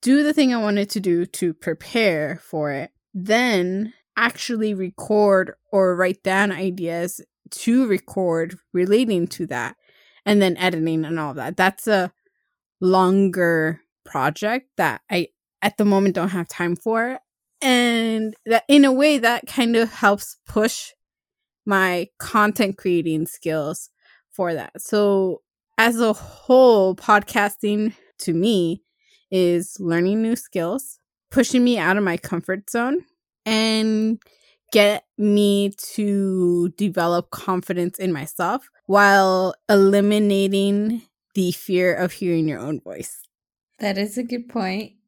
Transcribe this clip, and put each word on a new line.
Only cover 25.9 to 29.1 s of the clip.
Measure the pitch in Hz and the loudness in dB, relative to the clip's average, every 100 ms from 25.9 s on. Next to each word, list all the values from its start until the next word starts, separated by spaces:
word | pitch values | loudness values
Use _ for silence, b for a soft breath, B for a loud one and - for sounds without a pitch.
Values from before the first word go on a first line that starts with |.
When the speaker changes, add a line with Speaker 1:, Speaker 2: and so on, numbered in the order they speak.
| 226 | 2
Speaker 1:
a | 233 | 0
whole, | 214 - - - 254 262 220 190 185 | -2 -6 -20 2 6 8 6 4 0
podcasting | - 208 202 233 208 - 208 208 214 b b _ | 2 2 2 -2 -2 -2 -4 -2 -2 b b _
to | - | -4
me | 165 196 214 170 165 _ _ _ | 0 2 2 0 -4 _ _ _